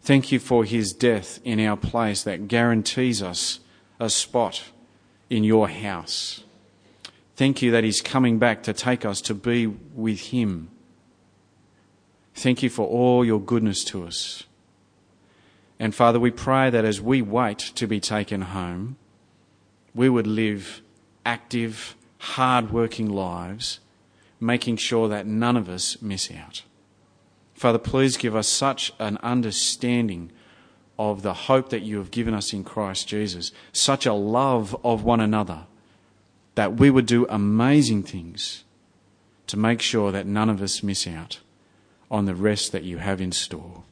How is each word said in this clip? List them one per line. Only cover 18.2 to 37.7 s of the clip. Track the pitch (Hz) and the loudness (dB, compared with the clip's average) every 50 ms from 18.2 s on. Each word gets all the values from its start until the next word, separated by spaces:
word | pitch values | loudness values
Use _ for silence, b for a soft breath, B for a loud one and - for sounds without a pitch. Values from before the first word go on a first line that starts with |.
| 101 - 104 98 | -2 -2 -4 -6
home, | 95 87 95 95 90 87 87 90 98 120 135 _ _ _ _ _ _ _ _ _ _ _ _ _ _ _ _ _ _ _ _ | -6 -6 -6 -6 -6 -6 -6 -8 -8 -10 -12 _ _ _ _ _ _ _ _ _ _ _ _ _ _ _ _ _ _ _ _
we | 113 123 135 | 2 4 4
would | 127 120 107 | 4 4 2
live | 107 107 110 113 107 104 101 92 - - - - _ _ _ _ _ _ _ _ | 0 0 0 0 0 0 -4 -8 -12 -16 -18 -20 _ _ _ _ _ _ _ _
active, | 117 117 117 - - - 120 117 113 110 110 - - - _ _ _ _ _ | -4 -4 -4 -8 -6 -4 -4 -4 -4 -6 -10 -14 -16 -18 _ _ _ _ _
hard-working | - - - - 131 127 127 123 113 104 107 117 117 110 - - 110 107 | -12 -10 -2 0 2 4 4 2 0 0 0 0 0 -2 -2 -4 -4 -2
lives, | 101 98 95 90 87 90 90 90 98 113 - - - - _ _ b b b b b b b b b b | -2 -2 -4 -4 -6 -8 -8 -10 -10 -8 -8 -8 -10 -10 _ _ b b b b b b b b b b
making | 113 117 123 120 - 123 117 | -2 0 0 0 0 -2 -4
sure | 107 - - 123 113 113 107 | -2 -2 0 0 2 2 0
that | 104 104 95 | 0 -4 -4
none | 107 107 110 117 120 123 | -4 -2 0 2 2 2
of | 120 101 90 | 0 0 -2
us | 90 92 - - - - | -6 -6 -6 -6 -6 -8
miss | - 107 98 95 - - | -8 -8 -6 -6 -6 -8
out. | 82 78 78 - - - - _ _ _ _ _ _ _ _ _ _ _ _ _ _ _ _ _ _ | -10 -16 -18 -16 -16 -18 -18 _ _ _ _ _ _ _ _ _ _ _ _ _ _ _ _ _ _
Father, | - - 123 117 113 | 0 2 2 2 2
please | - - - 131 135 135 127 | 0 0 2 2 2 2 2
give | - - 120 107 | 0 -4 -2 -2
us | 110 104 - | 0 0 0
such | - - 139 135 131 - - - - _ | -2 0 0 -2 -2 -2 -6 -8 -6 _
an | 113 107 104 - | -4 -4 -4 -4
understanding | - 117 123 127 117 110 98 - - - - - - 120 120 120 117 107 92 85 85 82 b b b b b b b b b b b b _ - | -2 0 0 0 0 0 -2 -2 -2 -4 -4 -2 -2 0 0 0 0 -2 -4 -6 -10 -14 b b b b b b b b b b b b _ -4
of | 110 107 104 98 | -2 -2 -2 -2
the | 98 104 90 | -4 -4 -4
hope | - - - 135 135 131 - | -4 0 2 2 2 2 0
that | - 110 | -6 -6
you | 98 110 104 104 | -6 -6 -6 -6
have | 95 87 | -6 -6
given | - 120 117 113 110 | -4 -4 -2 -2 -2
us | 104 98 - | -2 -4 -6
in | - 101 92 | -6 -8 -10
Christ | - - 110 104 98 95 - - | -8 -6 -6 -4 -4 -4 -6 -6
Jesus, | - - 107 107 101 90 87 82 - B B B B | -6 -4 -4 -4 -4 -6 -8 -10 -12 B B B B
such | B - - - 135 135 - | B 0 2 2 2 2 2
a | 127 | 0
love | 107 104 101 107 110 123 135 135 127 117 107 98 110 - - | 2 2 0 2 2 2 4 4 2 2 0 -2 -8 -2 0
of | 120 117 107 104 | 0 0 2 4
one | 113 120 113 | 2 4 4
another, | 110 107 107 107 104 90 85 78 85 - _ b b b b b b b b b b _ _ _ _ _ _ | 4 2 2 0 0 -2 -6 -12 -12 -20 _ b b b b b b b b b b _ _ _ _ _ _
that | - 107 98 107 | 0 0 0 4
we | 117 135 143 | 6 6 8
would | 131 131 123 | 8 6 4
do | 110 120 120 123 - | 4 4 2 2 2
amazing | 110 107 101 104 104 113 117 131 | 0 0 0 2 2 4 4 6